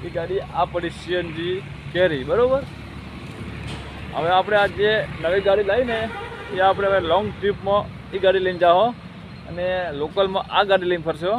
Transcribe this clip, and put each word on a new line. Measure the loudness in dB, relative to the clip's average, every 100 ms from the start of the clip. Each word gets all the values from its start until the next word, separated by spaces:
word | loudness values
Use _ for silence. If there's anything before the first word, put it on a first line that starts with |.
| -6
એ | -6
ગાડી | -4 -4 -4 -2
આ | -2
પડી | -2 -4 -8
સી | -4 -2
એન | -2 -6
જી | -4 -4 -8 -14 -6
કેરી, | 2 2 2 0
બરોબર? | 2 4 2 -2 -12 -14 -14 -14 -14 -14 -12 -12 -10 -10 -10 -10 -12 -8 -2
હવે | 2 2
આપણે | 4 4
આ | 4 2
જે | 2 2 -2 -4
નવી | 0 2 4
ગાડી | 4 4
લાવી | 2 2
ને, | -2 -4 -6 -10 -12 -8 2
એ | 4
આપણે | 4 2
હવે | 2 4
લોંગ | 2 0
ટ્રીપમાં | -2 -2 -2 0 0 0 -12 -10
એ | 2
ગાડી | 4 4 2
લઈને | 4 6
જાઓ | 6 4 0 -14 -16 -16 -16 -12
અને | -6 -2 -2 -4 -4
લોકલમાં | -4 0 0 0 0 2
આ | 4
ગાડી | 4 4
લઈને | 0 -2
ફરશો. | -4 -2